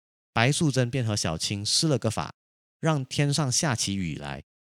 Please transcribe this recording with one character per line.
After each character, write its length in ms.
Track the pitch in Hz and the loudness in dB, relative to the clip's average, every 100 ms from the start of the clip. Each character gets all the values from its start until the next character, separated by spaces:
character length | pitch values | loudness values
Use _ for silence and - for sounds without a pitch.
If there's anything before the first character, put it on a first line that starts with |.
| _ _ _ | _ _ _
白 180 | 113 120 | 2 4
素 180 | 147 160 | 4 2
贞 200 | 131 120 | 2 0
便 160 | 131 110 | 0 -2
和 100 | 104 | 0
小 220 | 92 82 | -2 -2
青 280 | - 101 104 | -4 -4 0
施 220 | - 160 | 2 2
了 100 | 131 | 2
个 140 | 110 | 0
法， 220 | 101 - - _ _ _ _ | -2 -6 -8 _ _ _ _
让 240 | 156 151 131 | 0 0 0
天 280 | - 143 | 0 0
上 180 | 143 139 | 2 0
下 240 | - 160 113 | 0 0 0
起 200 | - 98 | -2 -2
雨 200 | 87 69 | -2 -4
来。 280 | 71 69 - _ _ | -8 -10 -12 _ _